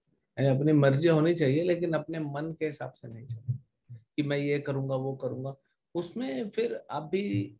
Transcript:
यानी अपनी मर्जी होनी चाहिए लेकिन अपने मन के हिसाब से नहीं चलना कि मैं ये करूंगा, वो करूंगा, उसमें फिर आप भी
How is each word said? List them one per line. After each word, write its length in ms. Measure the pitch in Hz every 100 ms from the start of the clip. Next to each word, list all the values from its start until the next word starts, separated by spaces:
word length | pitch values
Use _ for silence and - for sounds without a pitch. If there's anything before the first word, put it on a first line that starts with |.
| _ _ _ -
यानी 200 | 135 135
अपनी 140 | 147
मर्जी 360 | 151 139 135 170
होनी 260 | 160 160
चाहिए 280 | 170 143 143
लेकिन 320 | 175 170 170
अपने 240 | 151 151 165
मन 340 | 147 139 160
के 140 | 160 156
हिसाब 260 | 143 131
से 160 | - 120
नहीं 180 | 113 120
चलना 320 | 113 120 127 - _ - 117 _ -
कि 60 |
मैं 160 | 143 143
ये 200 | 143 143
करूंगा, 340 | 143 135 135
वो 220 | 135 135 135
करूंगा, 380 | 127 123 131 135 _ _ _
उसमें 560 | 170 175 - 262 262 214
फिर 360 | - 226 220 -
आप 120 | 143
भी 540 | 156 190 202 196 -